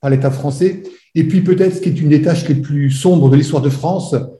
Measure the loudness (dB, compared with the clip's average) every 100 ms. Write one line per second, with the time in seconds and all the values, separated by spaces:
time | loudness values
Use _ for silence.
0 | -2 0 0 -2 -6 -2 -2 -2 -10 -20
1 | _ -2 0 0 2 2 2 0 -4 -2
2 | 2 2 2 0 0 -2 -2 -2 -2 0
3 | 2 4 4 4 2 0 -2 -2 -4 -4
4 | -4 -6 -6